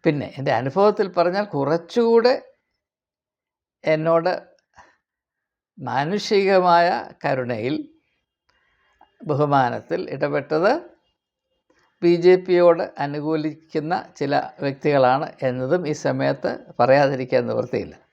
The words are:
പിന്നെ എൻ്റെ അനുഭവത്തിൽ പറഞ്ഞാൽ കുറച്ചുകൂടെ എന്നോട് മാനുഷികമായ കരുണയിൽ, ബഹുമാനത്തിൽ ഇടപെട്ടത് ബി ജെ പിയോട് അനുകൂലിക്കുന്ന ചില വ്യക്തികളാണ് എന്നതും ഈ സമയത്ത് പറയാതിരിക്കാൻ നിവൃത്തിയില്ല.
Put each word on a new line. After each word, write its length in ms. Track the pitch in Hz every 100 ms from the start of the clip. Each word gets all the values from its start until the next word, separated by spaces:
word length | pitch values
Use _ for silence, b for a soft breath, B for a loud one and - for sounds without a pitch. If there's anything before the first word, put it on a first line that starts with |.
പിന്നെ 240 | 170 147 104 -
എൻ്റെ 160 | 139
അനുഭവത്തിൽ 560 | 117 135 190 208 214 196 180
പറഞ്ഞാൽ 280 | 175 190
കുറച്ചുകൂടെ 880 | 202 143 139 170 175 240 226 226 240 269 - _ _ _ _ _ _ _ _ _ _ _ _ _
എന്നോട് 480 | - 156 160 165 170 - - _ _ b b b _ _ _ _ _ _ _ -
മാനുഷികമായ 1080 | 127 123 151 208 - 202 196 190 180 170 175 - - -
കരുണയിൽ, 580 | 143 135 123 113 123 220 285 _ _ _ _ _ _ _ _ _ _ _ _ _
ബഹുമാനത്തിൽ 800 | 208 143 147 139 123 113 - 175 -
ഇടപെട്ടത് 600 | 139 147 147 139 156 190 311 - _ _ _ _ _ _ _ _ _ _ _
ബി 100 | 175 170
ജെ 160 | 180 185
പിയോട് 460 | 185 175 175 170 - -
അനുകൂലിക്കുന്ന 960 | 143 147 147 160 156 147 _ 160 151 175 - -
ചില 160 | 139 143 - -
വ്യക്തികളാണ് 640 | 139 139 151 143 127 131 - -
എന്നതും 400 | 131 127 127 180 147
ഈ 40 |
സമയത്ത് 580 | 147 147 131 135 139 - - - -
പറയാതിരിക്കാൻ 680 | 123 135 143 131 127 131 117
നിവൃത്തിയില്ല. 480 | 113 101 113 82 - _